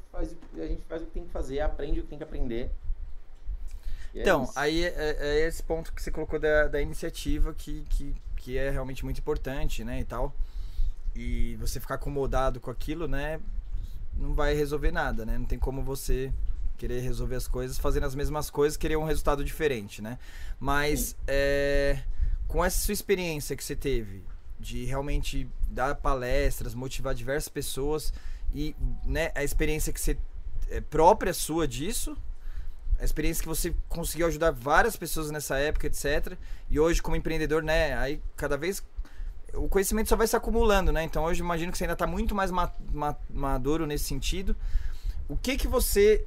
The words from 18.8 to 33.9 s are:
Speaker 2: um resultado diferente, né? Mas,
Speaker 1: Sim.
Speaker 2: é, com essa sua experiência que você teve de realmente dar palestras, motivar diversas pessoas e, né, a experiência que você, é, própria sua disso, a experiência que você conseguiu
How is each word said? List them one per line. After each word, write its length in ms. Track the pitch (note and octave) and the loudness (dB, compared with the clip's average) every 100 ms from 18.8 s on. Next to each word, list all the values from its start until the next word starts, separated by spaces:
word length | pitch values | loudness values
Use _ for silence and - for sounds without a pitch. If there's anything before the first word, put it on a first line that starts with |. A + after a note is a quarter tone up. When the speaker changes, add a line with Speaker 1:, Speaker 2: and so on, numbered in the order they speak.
| D#3+ D#3 | 0 2
Speaker 2:
um 80 | |
resultado 400 | D#3 C#3+ D3+ C#3+ | 2 2 2 2
diferente, 580 | C#3+ - D3+ A#2+ G2+ - | 0 0 0 0 -6 -8
né? 160 | G#2+ B2 - - - - | -8 -10 -10 -8 -8 -4
Mas, 540 | C3 C#3+ D3 C#3+ - | 0 2 2 0 -2
Speaker 1:
Sim. 20 | - - | -4 0
Speaker 2:
é, 720 | C#3 C#3 C#3 C#3+ C#3 C#3 C#3 - - - - - | 2 2 2 2 4 4 2 0 2 2 2 0
com 160 | D#3+ | 0
essa 140 | F3+ - | 2 2
sua 140 | - | 0
experiência 640 | G3+ - F#3 F3 D3 - C3+ | 0 0 0 0 -4 -4 -6
que 80 | |
você 120 | - C#3+ | -6 -4
teve 480 | C#3+ B2+ G#2 G2 - - - - | 0 0 0 -8 -10 -10 -10 -8
de 240 | A#2+ A#2+ | -6 -4
realmente 640 | B2 C3+ C#3+ D3 - C3+ A#2+ - - | -2 -2 0 0 0 -2 -2 0 0
dar 280 | G#2+ C3 C#3+ | 0 0 0
palestras, 800 | D3 C3+ B2 C3+ C#3 - B2 | 2 0 2 2 4 2 -4
motivar 400 | A#2 C3 - C3+ | -6 -4 -2 -2
diversas 340 | B2 A#2 D3 - | -2 -2 -2 -4
pessoas 640 | D3+ C3+ - C#3+ D#3 - - - - - | -6 -4 -2 -2 0 0 -2 -4 -4 -2
e, 220 | - G3+ - B2+ - | -2 -2 -2 -2 0
né, 280 | - C#3+ E3 | 0 0 0
a 100 | C#3 | -2
experiência 480 | C#3+ - D#3 D#3 B2 | 0 2 2 2 0
que 80 | - | 0
você, 180 | - C#3+ - - - - - | 2 2 -2 -6 -4 0 0
é, 100 | A2+ | -2
própria 540 | - D3+ E3 G#3+ - | 0 6 8 8 2
sua 340 | - - D#3+ D3 | -2 -2 0 -2
disso, 480 | A#2 E3 - D4+ D4+ - - - - - - - - | -2 -4 -2 -2 -4 -6 -6 -4 -4 -4 -4 0 2
a 60 | |
experiência 380 | B2 - D#3+ D#3+ | 2 2 2 0
que 60 | D#3+ | -2
você 260 | D#3 F3 - | -2 -2 -2
conseguiu 380 | - | -2